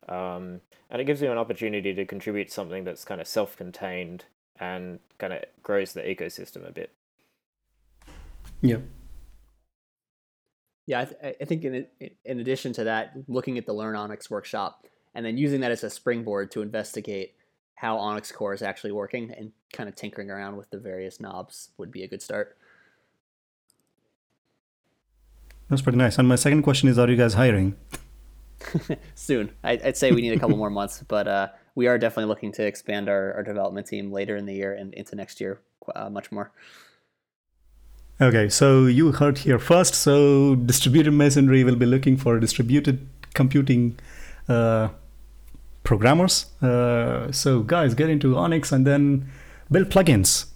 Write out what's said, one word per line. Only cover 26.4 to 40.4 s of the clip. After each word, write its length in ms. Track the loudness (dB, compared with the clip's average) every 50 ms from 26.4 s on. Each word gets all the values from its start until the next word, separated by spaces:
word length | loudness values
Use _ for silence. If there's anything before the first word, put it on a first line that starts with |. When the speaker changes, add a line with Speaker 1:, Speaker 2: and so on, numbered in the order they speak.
| 4 2 2 4 4
Speaker 2:
question 260 | 2 2 4 4 4
is, 100 | 4 4
are 100 | 4 4
you 80 | 4
guys 180 | 4 4 4 4
hiring? 420 | 4 4 4 4 2 0 0 -2 -6 -14 -20 -20 -20 -20 -20 -20 -20 -20 -20 -20 -20 -20 -20
Speaker 3:
<laughs> 680 | -20 -20 -20 -6 -6 -6 -6 -6 -10 -10 -10 -20 -20
Soon. 360 | -18 -4 -2 -2 -2 -2 -4 -10 -8 -4
I, 100 | -2 -2 0 -2
I'd 120 | -4 -2
say 160 | 2 4 4 4
we 100 | 4 2
need 100 | 0 -2
a 60 | 0
couple 180 | 0 0 0
more 140 | 0 -2 -4
Speaker 2:
<laughs> 0 |
Speaker 3:
months, 320 | -4 -4 -6 -6 -8 -16 -10
but, 220 | -4 -2 -2 -2 0
uh, 200 | -2 -2 -2 -4 -8 _ _ _ _
we 120 | 0 2 2
are 100 | 2 2
definitely 300 | 0 -2 -2 -2 -4 -4
looking 240 | -4 -4 -6 -12 -6
to 120 | -4 -4
expand 440 | -4 -4 -6 -8 -8 -6 -6 -2 -2
our, 240 | -2 -2 -2 -4 -6
our 80 | -8 -8
development 460 | -8 -6 -4 -4 -4 -6 -8 -10 -10
team 240 | -10 -10 -10 -8 -8
later 240 | -8 -6 -6 -6
in 100 | -8 -8
the 80 | -10 -8
year 180 | -8 -6 -6 -8
and 200 | -10 -12 -14 -14
into 220 | -16 -16 -14 -14
next 240 | -14 -14 -14 -12 -12
year, 180 | -10 -10 -10 -12 _ _ _ _
qu-, 100 | -16 -14 -12
uh, 120 | -12 -12 -10
much 220 | -10 -12 -12 -10
more. 220 | -10 -10 -10 -12 _ _ -20 -20 -20 -20 -20 _ _ _ _ _ _ _ _ _ _ _ _ _ _ _ _ _ _ _ -20 -20 -20 -20 -20 -20 0 4
Speaker 2:
Okay, 280 | 4 6 6 6 4 4
so 380 | 4 4 6 8 8 8 8
you 240 | 6 6 6 4 4
heard 280 | 4 4 2 2 2 0
here 200 | 2 2 2 2
first. 380 | 4 4 6 6 6 4 2
So 580 | 0 2 4 6 6 6 6 6 6